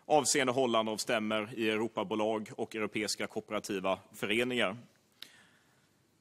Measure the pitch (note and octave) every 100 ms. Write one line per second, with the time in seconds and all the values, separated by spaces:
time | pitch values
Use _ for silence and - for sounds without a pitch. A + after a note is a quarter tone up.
0 | - D3+ B2+ D3 C3 B2 B2+ A2+ A2 G#2+
1 | - A#2 G#2+ A2 G#2+ A2 A2 G#2+ A2+ -
2 | G2 A2 G#2+ A2 G#2 - A#2 A2 G#2+ A2+
3 | G#2 - G#2 A2 - G#2+ - G2 F#2+ F#2+
4 | - - G#2 A2 B2 B2 G2 A#2 - _
5 | _ - - - - _ _ _ _ _
6 | _ _